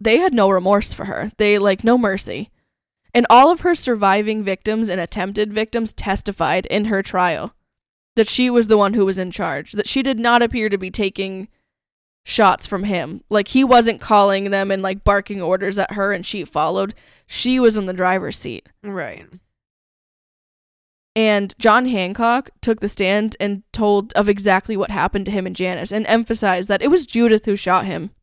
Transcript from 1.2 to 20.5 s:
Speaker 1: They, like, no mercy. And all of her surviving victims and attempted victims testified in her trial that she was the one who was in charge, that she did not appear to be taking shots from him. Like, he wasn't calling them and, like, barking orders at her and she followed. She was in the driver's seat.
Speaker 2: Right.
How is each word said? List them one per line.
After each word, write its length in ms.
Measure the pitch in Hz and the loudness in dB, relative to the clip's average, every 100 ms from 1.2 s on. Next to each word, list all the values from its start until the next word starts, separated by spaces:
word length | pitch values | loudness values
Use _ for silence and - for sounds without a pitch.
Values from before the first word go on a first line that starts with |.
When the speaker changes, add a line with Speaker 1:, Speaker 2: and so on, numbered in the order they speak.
| 208 - | -8 0
Speaker 1:
They, 220 | 208 208 | 2 2
like, 260 | 202 190 | 2 2
no 140 | 220 247 | 2 2
mercy. 520 | 214 190 - 92 208 _ _ _ _ _ _ | 2 -2 -6 -10 -12 _ _ _ _ _ _
And 140 | 240 240 | 2 6
all 220 | 240 285 | 8 6
of 100 | 349 | 4
her 140 | 349 | 0
surviving 680 | 339 - 220 196 202 214 220 | 0 -2 0 2 2 0 -2
victims 460 | 196 185 214 220 220 | -4 -4 -2 -2 -2
and 120 | 190 | -4
attempted 520 | 170 214 185 208 208 | -6 -6 -6 -4 -4
victims 400 | 214 220 233 220 | -4 -4 -4 -6
testified 720 | - 208 185 - 196 160 185 - | -6 -4 -4 -4 -4 -2 -2 -2
in 200 | 208 214 | -4 -2
her 160 | 196 | -2
trial 520 | 196 185 180 147 - _ _ _ _ _ _ - | -2 -2 -2 -2 -8 _ _ _ _ _ _ 0
that 120 | 214 | 0
she 200 | - 254 | 2 2
was 200 | 240 214 | 4 4
the 100 | 214 | 4
one 160 | 196 | 4
who 100 | 220 190 | 2 0
was 120 | 190 | 0
in 120 | 180 | -6
charge, 400 | 165 175 139 - | -6 -6 -6 -8
that 160 | 208 - | -6 -4
she 120 | 269 | -2
did 160 | 262 226 | 0 0
not 200 | 233 240 | 2 2
appear 260 | 233 247 214 | 2 0 -2
to 100 | 202 | -2
be 120 | 185 | -4
taking 580 | 202 196 196 190 190 202 _ _ _ _ _ _ _ | -4 -4 -4 -8 -8 -14 _ _ _ _ _ _ _
shots 400 | - - 202 - - | -4 2 4 2 -4
from 180 | 190 | -6
him. 380 | 202 185 147 - - | -4 -4 -6 -12 -2
Like, 200 | 208 202 | -2 2
he 160 | 262 | 2
wasn't 360 | 262 247 226 - | 6 6 4 0
calling 500 | - 214 202 196 196 | 2 4 4 2 0
them 200 | 196 196 | -2 -2
and, 120 | 196 | -2
like, 200 | 190 196 | -4 -2
barking 400 | - 202 - 202 | 0 0 -2 -6
orders 360 | 170 185 196 202 | -2 -2 -2 -4
at 120 | - | -4
her 180 | 208 196 | -2 -4
and 120 | 196 | -4
she 200 | 190 202 | -6 -10
followed. 500 | 147 151 160 190 196 - _ _ - | -6 -4 -2 -2 -6 -8 _ _ -14
She 320 | - 247 254 | -6 -2 2
was 180 | 233 214 | 2 2
in 100 | 190 | -4
the 60 | |
driver's 460 | 185 185 185 - - | -2 0 -2 -4 -10
seat. 300 | - 107 - _ | -10 -14 -18 _
Speaker 2:
Right. 420 | 208 190 131 - - 185 _ _ _ _ _ _ _ _ _ _ _ | -12 -10 -10 -14 -20 -20 _ _ _ _ _ _ _ _ _ _ _